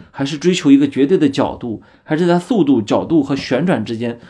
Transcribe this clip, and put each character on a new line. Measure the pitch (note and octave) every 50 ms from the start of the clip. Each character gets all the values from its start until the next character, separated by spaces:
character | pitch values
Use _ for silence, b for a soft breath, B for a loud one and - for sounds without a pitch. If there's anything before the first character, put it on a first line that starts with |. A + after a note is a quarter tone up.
| b b b
还 | - C3+
是 | C3+ D#3+ C#3+
追 | C#3+ F3 F#3
求 | F3+ - D3
一 | C#3
个 | C#3 C#3+ C#3
绝 | C#3 B2+ C3+
对 | D#3+ F#3+ E3
的 | D3+ C#3
角 | C#3 - A#2+ E2 B1+
度， | - - A#2+ G#2+ G#2+ b b b b b
还 | b D#3
是 | D3+ F3+ F3
在 | E3+ F3
速 | F3 - C4 G#3 D#3+
度、 | C#3 C#3 A#2+
角 | G#2+ - C#3+ G#2+ F2+
度 | A2 D#3+ E3 C3+
和 | - C#3+
旋 | C3+ - - C3+ B2 D#3+
转 | F3+ E3 A#2 G#2+
之 | A#2+ A#2
间 | A2 A#2+ A#2+ A#2 A#2 B B